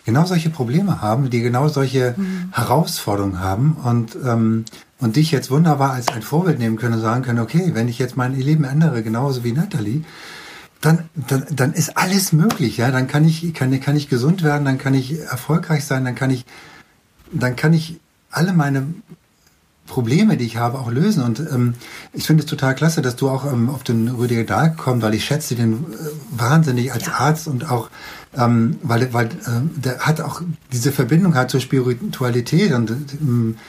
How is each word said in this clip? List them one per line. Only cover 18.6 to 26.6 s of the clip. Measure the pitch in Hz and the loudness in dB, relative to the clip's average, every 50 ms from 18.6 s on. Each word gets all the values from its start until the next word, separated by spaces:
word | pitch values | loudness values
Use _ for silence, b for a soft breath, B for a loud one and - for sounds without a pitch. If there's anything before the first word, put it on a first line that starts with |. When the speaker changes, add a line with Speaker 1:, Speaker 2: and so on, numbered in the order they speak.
| 143 143 135 135 135 147 175 202 - - 180 - _ _ _ _ _ _ _ _ _ _ _ _ _ | 2 2 0 0 -2 -4 -8 -10 -14 -20 -20 -20 _ _ _ _ _ _ _ _ _ _ _ _ _
Speaker 1:
Probleme, | - - 131 117 113 135 180 220 214 156 | -8 -4 -2 0 2 4 4 6 4 4
die | 123 120 | 2 0
ich | 113 110 113 | -2 -2 -2
habe, | 120 120 123 135 | -2 -2 -2 -4
auch | 127 113 | -6 -2
lösen." | 117 135 175 214 214 - | 0 2 2 4 2 2
Und, | 120 120 110 131 | 2 0 0 -2
ähm, | 156 160 143 123 123 120 120 120 B B B B B B | -4 -2 0 2 2 2 0 -2 B B B B B B
ich | B 139 - | B -4 0
finde | - 156 156 | 4 4 4
es | - - | 4 2
total | 151 - 135 131 131 | -2 -2 0 0 0
klasse, | - 151 165 160 160 | 2 2 0 2 2
dass | 127 127 120 | 0 -2 -2
du | - 131 135 | 0 0 0
auch, | 135 127 135 143 | 0 -2 -2 -2
ähm, | 123 120 117 127 | 0 0 0 0
auf | - 123 | -2 -4
den | - - 120 113 113 117 | -4 -2 0 0 0 0
Rüdiger | 127 117 123 120 120 113 113 | 0 0 0 0 0 0 0
Dahl | - 98 110 147 160 160 | 0 2 2 2 2 2
kommst, | - - 127 123 117 | 0 -2 0 0 2
weil | 110 107 110 | 2 0 0
ich | 110 - | 0 0
schätze | - 139 151 151 - 127 | -2 -2 -2 -2 -4 -2
den, | 117 117 113 | 0 2 2
äh, | 110 117 160 - 110 - 160 151 151 156 - - | 0 0 -4 -8 -10 -10 -10 -10 -10 -12 -12 -8
wahnsinnig | 135 107 117 117 151 165 | -6 -2 0 4 4 4